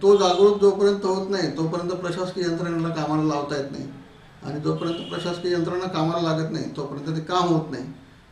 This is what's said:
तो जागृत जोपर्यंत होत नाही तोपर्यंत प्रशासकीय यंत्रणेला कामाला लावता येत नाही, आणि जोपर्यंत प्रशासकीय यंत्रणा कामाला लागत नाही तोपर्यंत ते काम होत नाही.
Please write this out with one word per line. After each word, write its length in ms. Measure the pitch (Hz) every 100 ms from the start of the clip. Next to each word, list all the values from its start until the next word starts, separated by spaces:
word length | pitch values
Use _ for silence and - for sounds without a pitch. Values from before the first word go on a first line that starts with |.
तो 140 | 196 202
जागृत 440 | 185 180 202 202
जोपर्यंत 440 | 202 190 202 196
होत 260 | 190 190 190
नाही 260 | 196 151 139
तोपर्यंत 340 | 160 175 175
प्रशासकीय 540 | 180 175 170 185 190
यंत्रणेला 440 | 170 165 170 165 165
कामाला 340 | 160 151 156
लावता 340 | 151 143 143 143
येत 160 | 139
नाही, 160 | 143 135 - - - - -
आणि 180 | 135 147
जोपर्यंत 500 | 160 160 170 170 -
प्रशासकीय 420 | 175 170 175 180
यंत्रणा 360 | 175 165 180 185
कामाला 440 | 165 160 170 165
लागत 200 | 156 -
नाही 240 | 151 - -
तोपर्यंत 400 | 139 143 147 160
ते 40 |
काम 280 | 160 180 175
होत 220 | 160 139
नाही. 140 | 127 - - - - -